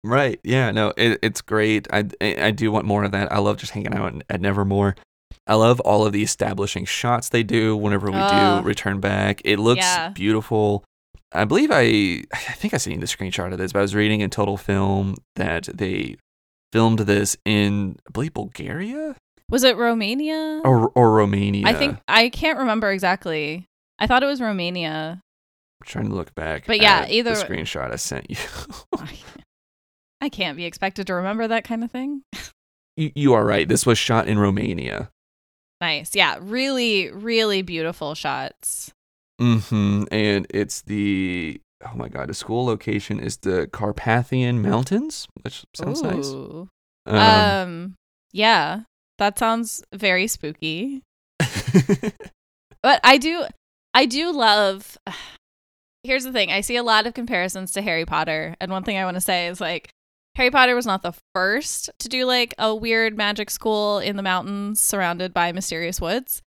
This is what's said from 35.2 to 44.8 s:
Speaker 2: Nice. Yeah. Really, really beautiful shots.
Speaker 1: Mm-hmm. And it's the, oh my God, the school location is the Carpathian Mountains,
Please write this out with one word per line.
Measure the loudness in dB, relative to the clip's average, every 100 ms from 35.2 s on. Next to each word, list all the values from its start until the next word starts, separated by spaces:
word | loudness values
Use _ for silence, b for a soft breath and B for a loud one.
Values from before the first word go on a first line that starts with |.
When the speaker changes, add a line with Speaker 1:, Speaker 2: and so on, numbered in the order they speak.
| _ _ _ _ _ _
Speaker 2:
Nice. | -4 -4 -4
Yeah. | 0 2 0
Really, | -6 -2 0 0 2 0 -2
really | -6 -2 0 2 0
beautiful | -2 -4 -4 -4 -8
shots. | -6 -6 -4 -8 -10 -10 -10 -12 _ _ _ _ 0
Speaker 1:
Mm-hmm. | 2 2 2 0 2 0 -2
And | 0 2 0 0
it's | -4 -4 -6
the, | -8 -4 0 0 -2 -2 -6 -10 _ _
oh | -14
my | -10 -10
God, | -8 -8
the |
school | -10 -4 -2
location | 0 -2 -2 -4 -4 -6
is | -6 -4
the | 0 0 -2
Carpathian | -4 -4 -4 0 0 2 0 0 0
Mountains, | 2 0